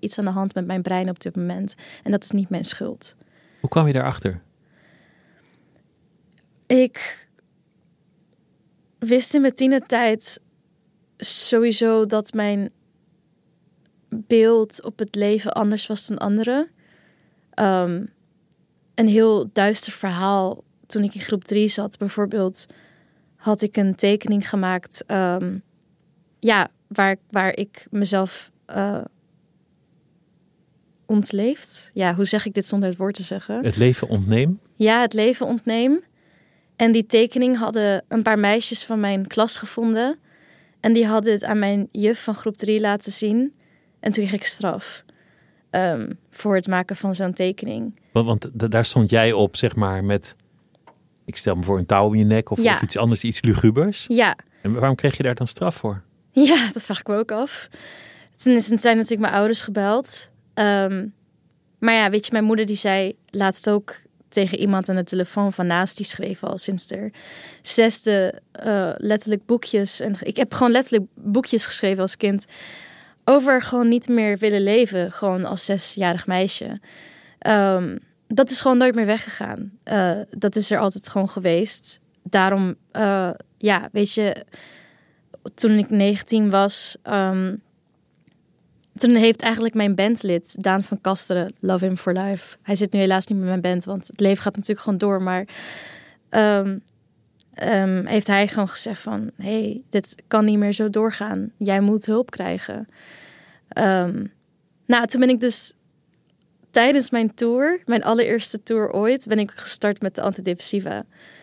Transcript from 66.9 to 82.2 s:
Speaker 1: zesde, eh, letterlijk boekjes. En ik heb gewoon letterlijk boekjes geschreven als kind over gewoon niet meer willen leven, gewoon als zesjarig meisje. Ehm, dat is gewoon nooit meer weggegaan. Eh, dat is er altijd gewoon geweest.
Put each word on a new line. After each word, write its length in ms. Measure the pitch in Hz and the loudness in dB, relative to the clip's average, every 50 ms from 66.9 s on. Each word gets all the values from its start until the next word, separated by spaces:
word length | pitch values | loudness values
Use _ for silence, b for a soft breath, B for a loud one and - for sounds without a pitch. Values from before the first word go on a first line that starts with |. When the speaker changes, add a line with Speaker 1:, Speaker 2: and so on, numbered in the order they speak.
| - 196 208 214 B B B B B B B B B B | -2 -6 -10 -10 B B B B B B B B B B
Speaker 1:
zesde, 800 | B - - 240 226 226 220 - - 226 208 196 190 185 - - - _ | B 2 4 4 4 4 4 2 2 2 2 2 2 0 -2 -8 -16 _
eh, 380 | - - - 226 208 196 185 165 - | -18 -8 -4 -2 0 0 0 -2 -4
letterlijk 500 | - - 208 208 208 - 220 214 196 - | -4 -2 0 0 0 0 -2 -2 -2 0
boekjes. 540 | - 233 233 - - - 208 202 196 - - | 0 -2 0 0 -2 -2 0 0 0 -2 -2
En 140 | - - 202 - | -2 -4 -6 -4
ik 140 | - - 214 | -6 -6 -2
heb 180 | - 262 - - | -2 -2 -2 0
gewoon 180 | - 254 240 | 2 4 4
letterlijk 320 | 226 262 262 - 233 220 190 - _ | 4 4 2 2 0 0 0 -2 _
boekjes 500 | - - 202 202 254 254 - 247 220 - | -8 -4 0 0 0 0 2 0 0 0
geschreven 380 | - - - - 196 196 190 | 0 -2 -2 0 0 0 0
als 140 | 185 190 - | -2 -2 -2
kind 280 | - - 202 202 202 - B B B B B B B B B B B B B B B _ | -2 0 0 0 -2 -4 B B B B B B B B B B B B B B B _
over 380 | - 262 285 254 277 262 254 | 4 4 6 6 4 2 2
gewoon 260 | 247 - 254 247 240 233 | 0 0 0 2 4 4
niet 200 | 233 240 - - | 4 2 2 2
meer 300 | 240 233 220 208 202 190 | 2 2 2 2 0 0
willen 240 | 220 214 208 202 | 0 0 2 2
leven, 500 | 196 196 208 240 240 - 196 185 175 180 | 2 4 4 4 4 2 0 -2 -4 -4
gewoon 320 | - - 214 196 185 185 185 | -4 -4 -2 -2 0 -2 -2
als 200 | - 190 190 - | -4 -2 -2 0
zesjarig 640 | - 196 190 - - - 196 190 175 175 170 - | 0 -2 -2 -2 -4 -4 -2 0 0 -2 -2 -4
meisje. 540 | - 185 180 190 196 - - - - - 202 B B B B B B B B B B B B | -2 -2 0 0 -2 -4 -6 -8 -10 -12 -12 B B B B B B B B B B B B
Ehm, 580 | - - 214 208 196 196 190 185 180 156 92 - - _ _ _ _ | 0 2 2 4 4 2 2 0 -2 -4 -6 -10 -14 _ _ _ _
dat 240 | - 220 233 269 262 | 0 2 2 4 4
is 100 | - - | 2 2
gewoon 180 | - 269 254 240 | 4 4 4 6
nooit 160 | 254 254 233 | 4 4 2
meer 120 | 233 220 | 2 0
weggegaan. 640 | 202 214 220 - 214 - - - - - - 208 196 - _ | 0 0 -2 -4 -10 -10 -10 -8 -8 -8 -10 -12 -14 -16 _
Eh, 300 | _ - 214 202 185 180 170 208 202 - - 202 | _ -2 0 0 2 0 0 -2 -6 -10 -6 -2
dat 180 | 214 202 - | -2 0 0
is 140 | 220 202 - | 0 0 0
er 80 | 214 - | 0 0
altijd 300 | 196 196 185 - - - | 0 0 -2 -4 -6 -4
gewoon 200 | - 202 190 196 | -2 -2 -2 -2
geweest. 720 | - 190 180 180 165 170 214 214 - - - - - - _ _ _ _ | -4 -2 0 2 2 2 2 0 0 0 0 -2 -4 -6 _ _ _ _